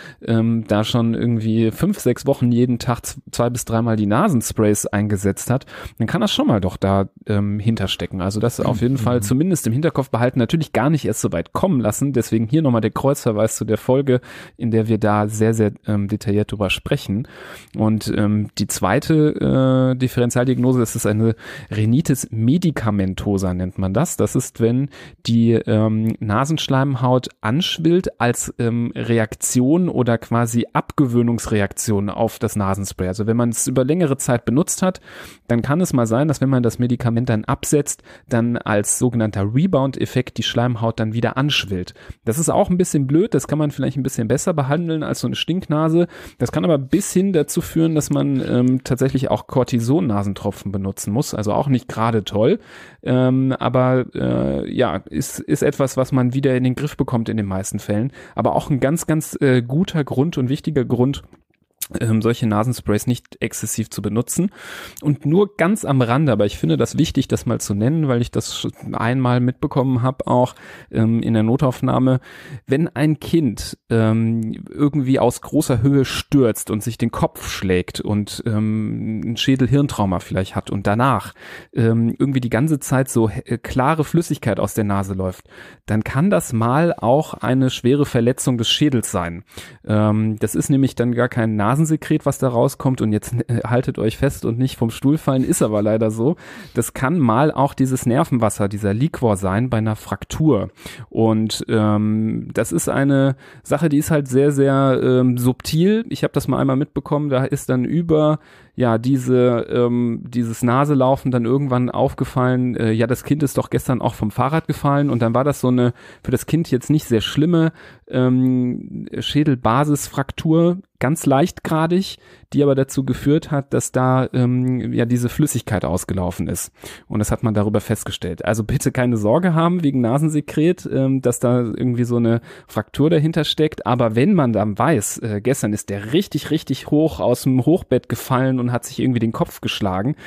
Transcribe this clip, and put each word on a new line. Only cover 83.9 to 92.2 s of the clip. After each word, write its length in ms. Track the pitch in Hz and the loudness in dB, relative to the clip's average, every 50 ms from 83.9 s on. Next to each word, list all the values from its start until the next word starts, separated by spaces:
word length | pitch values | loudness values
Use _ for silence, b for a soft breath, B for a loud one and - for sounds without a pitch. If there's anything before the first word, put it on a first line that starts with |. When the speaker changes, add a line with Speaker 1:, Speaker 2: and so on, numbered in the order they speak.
| 160 160 143 | 2 0 0
Speaker 1:
Flüssigkeit 560 | - - 165 170 - 147 - - 123 98 - | 0 0 0 0 0 -4 -2 0 -2 0 0
aus 120 | - 101 | -2 -2
der 120 | - 113 107 | -2 -2 0
Nase 280 | 101 101 98 95 95 95 | 0 0 0 -2 -2 -4
läuft, 320 | 95 95 92 92 - - B B B B B B B B | -4 -4 -4 -6 -8 -14 B B B B B B B B
dann 200 | - 107 107 - | -2 -2 -2 -2
kann 260 | - - 131 170 202 | 0 0 0 2 2
das 240 | 196 175 - - - | 2 0 0 -2 -2
mal 400 | 110 113 117 127 147 165 170 - | 0 0 2 2 2 2 2 0
auch 380 | - - 110 127 151 156 - - | 0 2 2 2 2 2 -2 -6
eine 340 | - - 120 127 131 131 127 | -6 -2 0 2 2 2 0
schwere 360 | - - - 120 139 143 143 | 0 0 2 2 2 4 2
Verletzung 500 | - - 123 117 120 120 - - 139 127 | 2 2 2 2 2 0 0 0 -2 0
des 140 | 113 117 - | 0 0 0
Schädels 400 | - - 147 151 135 113 104 - | 2 2 4 4 4 2 0 -2
sein. 340 | - 95 82 85 85 87 - B B B B B B B - | -4 -4 -4 -4 -6 -10 -14 B B B B B B B -4
Ähm, 520 | - 110 107 107 107 107 110 110 110 110 107 | 0 2 2 4 4 2 2 0 0 0 -2
das 160 | - 107 - | -2 -2 -2
ist 160 | - 135 - | -2 0 2
nämlich 240 | 143 135 135 123 - | 2 4 2 2 0
dann 180 | - 120 123 | 0 0 0
gar 160 | 120 120 123 120 | 0 0 0 0
kein 280 | - 123 113 110 107 | 0 0 0 0 0
Nasensekret, 680 | 104 101 107 131 147 165 156 160 151 - - 156 156 | 0 0 2 2 2 2 2 0 -2 0 0 -2 0